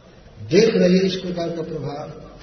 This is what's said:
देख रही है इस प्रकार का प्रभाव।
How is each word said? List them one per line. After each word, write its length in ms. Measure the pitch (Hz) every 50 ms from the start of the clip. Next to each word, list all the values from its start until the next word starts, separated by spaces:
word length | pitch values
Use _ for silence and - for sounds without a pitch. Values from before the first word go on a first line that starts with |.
| - - - - - - - - 104 104
देख 260 | 147 190 226 - -
रही 220 | 185 185 180 180 185
है 80 | 190
इस 100 | 180 -
प्रकार 340 | - - 180 165 170 170 165
का 120 | 170 165
प्रभाव। 480 | 156 - 156 143 131 143 143 147 151 - - - - - - -